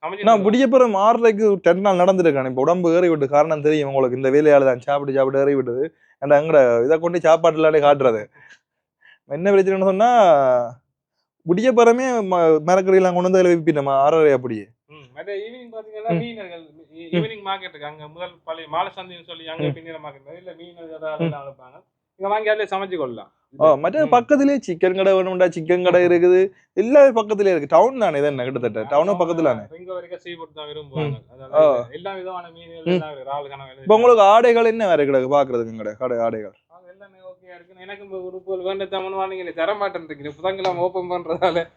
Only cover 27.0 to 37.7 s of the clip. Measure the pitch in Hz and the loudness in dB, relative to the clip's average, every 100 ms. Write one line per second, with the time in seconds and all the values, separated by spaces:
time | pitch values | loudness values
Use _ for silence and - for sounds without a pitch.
27 | 277 226 208 214 202 175 143 160 220 269 | 6 4 -2 0 0 0 2 2 2 2
28 | 202 147 147 139 123 131 120 110 107 143 | -2 0 -2 -2 -6 -4 -6 -6 -2 0
29 | 175 190 170 170 156 117 104 160 180 185 | 0 0 -2 0 -2 -2 -8 -20 -14 -14
30 | 170 170 175 170 160 147 151 151 147 135 | -14 -18 -16 -18 -18 -20 -18 -18 -14 -8
31 | 151 131 _ 123 135 147 156 127 123 147 | -8 -8 _ -20 -4 2 4 2 -4 -12
32 | 185 190 185 180 175 165 170 165 160 180 | -12 -12 -12 -14 -16 -20 -20 -12 -4 -4
33 | 156 143 131 143 143 139 135 131 135 214 | -4 -14 -10 -10 -10 -18 -20 -18 2 4
34 | 240 233 196 214 240 233 233 226 208 160 | 6 6 6 6 4 2 2 0 0 2
35 | 143 135 127 143 135 123 113 113 107 107 | 2 0 2 0 0 -2 -6 -8 -12 -8
36 | 127 120 117 113 104 98 _ 170 180 185 | -6 -2 -4 -4 -12 _ _ _ -20 -20
37 | 196 190 185 185 185 175 175 | -20 _ -20 -20 _ -20 _